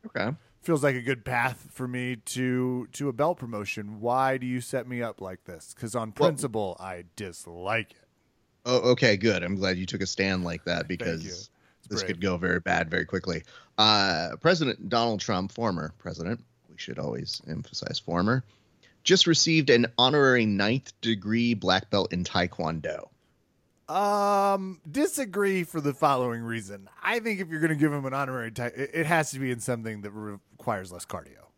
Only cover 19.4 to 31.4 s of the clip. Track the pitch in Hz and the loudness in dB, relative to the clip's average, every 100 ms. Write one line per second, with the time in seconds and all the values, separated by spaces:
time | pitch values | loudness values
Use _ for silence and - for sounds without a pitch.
19.4 | 165 160 143 120 117 - 127 147 135 123 | 4 4 6 6 6 4 4 6 6 6
20.4 | 110 98 101 131 - _ 117 107 98 113 | 4 4 2 0 -4 _ -2 -2 0 2
21.4 | 120 110 92 92 - 101 90 90 87 95 | 2 2 4 2 2 0 0 -2 -2 0
22.4 | 90 - 82 80 78 76 - _ _ _ | 0 -2 -4 -4 -6 -8 -12 _ _ _
23.4 | _ _ _ _ - 170 208 208 202 202 | _ _ _ _ -4 0 2 2 4 4
24.4 | 202 196 190 180 156 202 302 - 240 190 | 4 2 -2 -10 -6 0 0 0 -4 0
25.4 | 196 190 165 165 143 131 147 131 123 117 | 2 2 0 -2 -2 2 4 4 0 -2
26.4 | 117 113 95 98 98 - 185 233 226 196 | -4 -6 -8 -16 -18 -6 -2 -2 -2 -4
27.4 | 175 160 165 151 151 147 135 135 135 131 | -4 0 0 4 4 2 -4 -4 -4 -4
28.4 | 117 110 120 117 139 160 156 170 151 135 | -6 -6 -6 -4 -4 -2 2 2 2 -2
29.4 | 131 120 120 120 113 104 101 104 107 101 | -4 -2 -2 -4 -4 -8 -10 -10 -10 -10
30.4 | _ - - 104 92 87 - 90 - - | _ -8 -4 -4 -6 -14 -10 -10 -12 -20